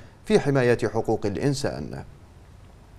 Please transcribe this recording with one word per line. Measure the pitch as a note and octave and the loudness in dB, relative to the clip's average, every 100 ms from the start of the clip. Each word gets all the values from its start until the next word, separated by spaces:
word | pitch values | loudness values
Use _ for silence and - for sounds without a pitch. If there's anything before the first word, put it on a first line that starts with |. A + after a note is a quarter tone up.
| - - | -20 -14
في | - G#3+ | 2 2
حماية | C#3+ C#3 A#2+ A2+ A2 | 4 2 4 2 2
حقوق | A2+ G#2+ A2 G#2 | -2 0 0 0
الإنسان. | D#2 B2+ C3+ G#2+ C2 - C2+ - - - - - - - - - | -2 -2 0 -4 -6 -10 -12 -14 -20 -20 -20 -20 -20 -20 -20 -20